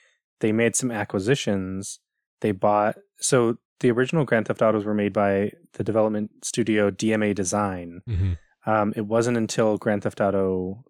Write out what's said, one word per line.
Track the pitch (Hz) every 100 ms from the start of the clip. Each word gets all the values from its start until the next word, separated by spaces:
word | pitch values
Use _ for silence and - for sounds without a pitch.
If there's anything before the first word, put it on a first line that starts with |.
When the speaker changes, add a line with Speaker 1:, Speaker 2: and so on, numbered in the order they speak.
| _ _ _ -
Speaker 1:
they | 113
made | 110 117 -
some | 127
acquisitions. | 113 104 101 95 143 - 98 92 95 98 - _ _ _ _
They | 110
bought, | 98 107 104 104 - - -
so | - 135 117 117 _ -
the | 127
original | 117 131 165
Grand | 131 117 104
Theft | 110
Autos | 113 107
were | 104
made | 107 104
by | 101 101 98 104 - _
the | -
development | 107 110 110 107 107 _
studio | - - 110 107 101
D | 95 110
M | 110
A | 107
Design. | 98 92 104 101 92 87 87 -
Speaker 2:
Mm-hmm. | 98 95 87 _ _ -
Speaker 1:
Um, | 110 104 110
it | 104
wasn't | 113 120 120
until | 110 - 110 104
Grand | - 104
Theft | 101 -
Auto | 101 98 95 92 92 101 -